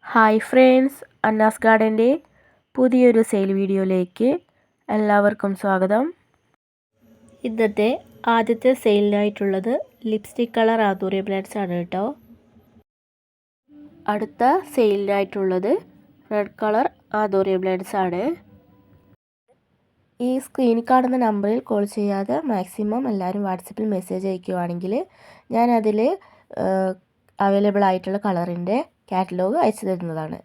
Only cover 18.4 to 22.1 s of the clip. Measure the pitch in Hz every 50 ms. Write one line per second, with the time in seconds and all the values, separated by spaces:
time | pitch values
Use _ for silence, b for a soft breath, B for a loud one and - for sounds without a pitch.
18.4 | - _ - - _ _ _ _ _ _ _ _ _ _ _ _ _ _ _ _
19.4 | _ _ _ _ _ _ _ _ _ _ _ _ _ _ _ _ 247 247 254 269
20.4 | 269 - _ - 262 233 226 233 233 - 262 254 254 254 254 254 247 226 208 202
21.4 | 202 202 220 247 - - 226 208 202 202 - 220 208 202